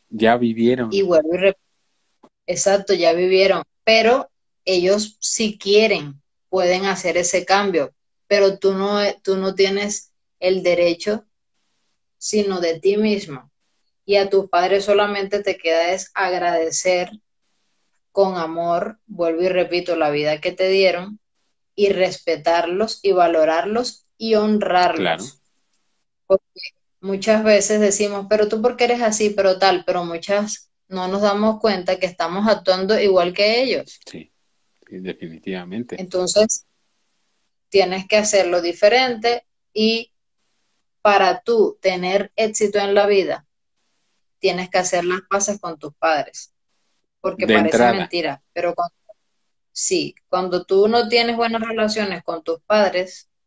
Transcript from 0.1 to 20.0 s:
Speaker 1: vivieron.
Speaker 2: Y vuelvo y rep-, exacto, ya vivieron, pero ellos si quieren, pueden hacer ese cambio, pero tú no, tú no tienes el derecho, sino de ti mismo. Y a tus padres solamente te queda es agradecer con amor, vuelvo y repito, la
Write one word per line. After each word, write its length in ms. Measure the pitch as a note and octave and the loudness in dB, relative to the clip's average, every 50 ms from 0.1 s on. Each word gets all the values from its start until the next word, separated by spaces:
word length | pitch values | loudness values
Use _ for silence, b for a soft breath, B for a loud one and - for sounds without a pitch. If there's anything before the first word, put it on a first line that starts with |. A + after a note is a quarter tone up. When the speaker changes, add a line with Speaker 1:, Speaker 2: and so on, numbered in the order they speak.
| - A2 A2+ A2+ A#2 A#2+ | -4 0 2 2 2 2
Speaker 1:
vivieron. 520 | B2 A#2 A2+ A2+ A2+ A#2 B2+ B2+ A#2+ A2 | 2 0 0 2 2 2 2 2 -2 -2
Speaker 2:
Y 100 | D3 G3 G3 | -2 0 0
vuelvo 320 | F3+ F3 D#3+ D3+ D#3 E3+ | 2 2 2 2 2 0
y 20 | F#3 | 0
rep-, 200 | F#3 G3 - - _ _ _ _ _ _ _ _ _ _ _ _ _ _ _ _ _ - | 0 0 0 -2 _ _ _ _ _ _ _ _ _ _ _ _ _ _ _ _ _ -8
exacto, 460 | F3+ F3 - G3 G3 G3+ G3 - G3 | -6 -4 0 0 0 0 0 -2 -2
ya 200 | F3 E3+ E3 E3 | 0 2 2 2
vivieron, 500 | F3 F3+ F#3 F#3+ F#3+ F#3+ F#3+ F#3 E3+ - - _ _ _ | 2 2 2 4 4 4 4 2 0 -4 -8 _ _ _
pero 480 | - A3 A3+ A3 A3 B3 C#4 C4+ - _ _ _ _ _ _ _ | 2 2 4 4 4 2 2 0 -6 _ _ _ _ _ _ _
ellos 520 | - F#3 F3+ F3 F3+ G3 G#3 G#3+ G#3+ - _ | -2 0 0 2 2 2 0 -2 -6 -10 _
si 380 | - - - - A3+ G#3+ G#3 - | -8 -6 -4 -2 -4 -4 -4 -6
quieren, 640 | - G3 G3+ G#3 A3 A3 G3+ E3+ D3 D3 C#3 - _ _ _ _ _ _ | -2 2 4 4 4 4 2 -2 -6 -8 -14 -18 _ _ _ _ _ _
pueden 360 | - F#3 F3+ F3 F3+ F#3 G3 | -2 0 2 2 0 0 -2
hacer 320 | G3 F#3+ F#3 - F3+ D#3+ F3 | -2 -4 -4 -4 -2 -2 0
ese 280 | F3+ - - F#3 F3 | 0 0 -2 -2 0
cambio, 480 | - F#3+ G3 G#3 G3+ F3+ D#3+ C#3 B2+ - _ _ _ _ _ _ - | 2 2 2 2 0 0 -2 -2 -4 -6 _ _ _ _ _ _ -4
pero 320 | - G#3 G3+ G3 F#3+ F#3+ | 0 2 2 2 2 2
tú 140 | - G3 G3 | 0 0 0
no, 260 | F#3+ G3 G3+ G#3 G3+ G3+ G3+ - - - | 0 -2 -2 0 0 0 -2 -4 -4 -4
tú 140 | - G3 F#3+ | -4 -2 -2
no 180 | F#3+ F#3+ F#3+ | -2 -2 0
tienes 580 | F#3+ F#3+ F#3+ G3 G3 G3+ G3+ G3+ - - _ _ _ _ _ _ _ | 0 0 0 0 -2 -4 -4 -6 -8 -10 _ _ _ _ _ _ _
el 240 | F3+ F3+ F#3+ F#3 E3+ | -2 -2 0 0 0
derecho, 600 | F3 F3 F3 F3 F3 E3+ E3+ - G#3 G#3 A3+ - _ _ _ _ _ _ _ _ _ _ _ _ _ _ _ _ _ _ _ | 0 2 2 2 0 0 -2 -4 -4 -6 -6 -8 _ _ _ _ _ _ _ _ _ _ _ _ _ _ _ _ _ _ _
sino 440 | - - - G#3+ G#3 G3 F#3+ F3+ | -10 -4 -2 -2 0 0 -2 -2
de 180 | F3 E3 E3 D#3+ | -2 -2 -2 0
ti 180 | - F#3+ G3+ G#3 | 0 0 2 2
mismo. 540 | G#3+ G#3+ G#3 F#3+ - D#3 C#3+ C3 B2+ _ _ _ _ _ _ _ _ _ _ _ _ | 2 0 0 -2 -4 -8 -14 -16 -16 _ _ _ _ _ _ _ _ _ _ _ _
Y 120 | - G3+ G3+ | 0 0 2
a 120 | G3 G3 | 2 2
tus 200 | G3 G3 F#3+ F#3+ | 2 0 0 0
padres 360 | - F3 F3+ F#3 F#3+ G3+ G3 | 0 0 2 2 2 0 2
solamente 580 | G#3 G3+ G3+ G#3 G#3 G3+ G3+ G3 G3 G3+ G3+ G3+ | 2 2 2 2 0 -2 -4 -6 -4 -6 -4 -4
te 140 | G3 F#3 - | -4 -6 -4
queda 340 | - E3 D#3+ E3 E3 E3+ F#3 | -2 0 0 0 0 0 -2
es 180 | F#3+ - - - | -4 -6 -8 -6
agradecer 960 | G3+ G3 F#3 F3+ F3+ E3+ F3 E3+ E3 E3 D#3+ D#3 - - F#3 F3+ F3+ F3+ - - - _ _ _ _ _ _ _ _ _ _ _ _ _ _ _ _ _ _ | -4 -4 -2 -2 -2 -2 -2 0 0 -2 -2 -4 -4 -2 0 0 0 -2 -4 -8 -16 _ _ _ _ _ _ _ _ _ _ _ _ _ _ _ _ _ _
con 260 | _ G3+ G3 F#3+ F#3 F3+ | _ 0 2 2 0 -2
amor, 640 | E3 D#3+ E3 E3+ E3+ E3+ E3+ F3 F#3+ G#3+ - _ _ - | -6 -6 -4 -4 -2 -2 0 -2 -2 -4 -8 _ _ -14
vuelvo 340 | G#3 E3+ E3+ E3 E3 D#3+ F3+ | -8 -4 -2 -2 0 0 0
y 60 | F#3 | 0
repito, 460 | F#3 F#3 F3 E3+ F3 F3 F3+ F3 F3 | 0 0 0 0 -2 -4 -2 -2 -2
la 160 | D#3+ | 0